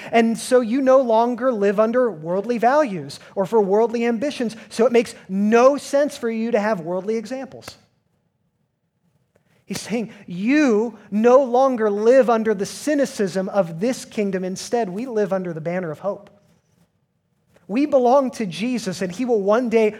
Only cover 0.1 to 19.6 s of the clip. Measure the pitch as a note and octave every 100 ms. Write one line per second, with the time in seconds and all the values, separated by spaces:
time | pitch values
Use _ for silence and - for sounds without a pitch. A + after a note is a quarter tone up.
0.1 | A#3+ A3+ A3 - B3 A3+ C4 C4 C4 B3
1.1 | A3 A#3+ A3+ C4 A3 G3+ G3+ A3+ A#3+ B3
2.1 | D#3 D#3 F#3 G#3 A#3+ A3+ D4 C#4+ F#3 C#3
3.1 | - - - F#3 A3+ G3 G#3 A#3 A#3 A#3
4.1 | A#3 C#4+ - A3+ - - - A#3+ A#3 A#3+
5.1 | - - F#3+ G#3 A3+ B3+ C#4+ - C#4 C#4+
6.1 | - A#3 A3+ A3+ A3+ G#3 G3+ D#3+ F3+ F#3+
7.1 | A3+ A3 C4 C4+ A#2 - - _ _ _
8.1 | _ _ _ _ _ _ _ _ _ _
9.1 | _ _ _ _ _ - G3 - A#3 G3+
10.1 | - - F3 G#3+ D4+ C#4+ G#3 A#3 - -
11.1 | G#3 A#3 B3+ C4 B3 C4+ A#3+ A3 G3+ A3+
12.1 | C4 A3+ A3+ A3 G3 G3+ - C#4+ D4 B3+
13.1 | - G3 F3 F#3 G3+ E3+ E3 A#3 B3 -
14.1 | - G3+ F#3 F3+ F#3 - A#3+ G#3 F#3+ C4
15.1 | G#3+ G3 F#3+ F3+ E3 D#3 F3+ E3+ D3 F#3+
16.1 | G3 - _ _ _ _ _ _ _ _
17.1 | _ _ _ _ _ - G#3+ D4 C#4 A#3+
18.1 | C#4 C4 - G#3 D#3 A#3 A#3+ F#3+ - F#3
19.1 | F3+ B3 A3+ G3 A3